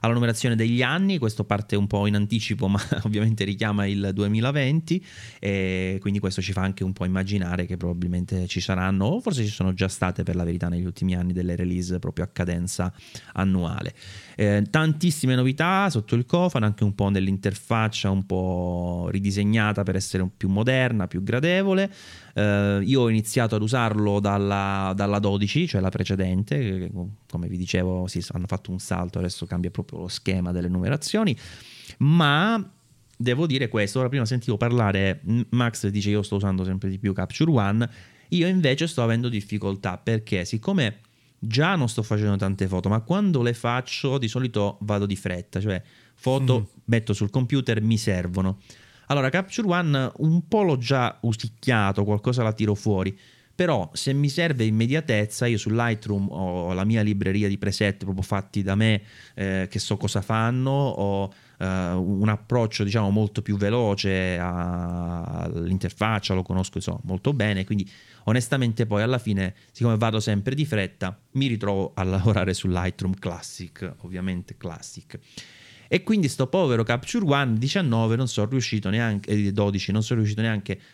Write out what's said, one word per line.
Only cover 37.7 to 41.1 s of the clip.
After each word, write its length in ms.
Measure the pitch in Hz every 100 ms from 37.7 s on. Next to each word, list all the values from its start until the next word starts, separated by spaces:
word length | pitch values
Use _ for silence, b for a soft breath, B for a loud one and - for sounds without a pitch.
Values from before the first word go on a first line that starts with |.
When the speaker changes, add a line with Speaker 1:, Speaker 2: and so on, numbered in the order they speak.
| 107 117 B B B B
Speaker 1:
io 180 | 175 170
invece 400 | 190 143 139 165
sto 160 | 131
avendo 260 | 117 113 123
difficoltà, 720 | 110 101 104 101 98 98 90
perché 460 | - 110 110 95
siccome 560 | 85 110 190 196 113 110 b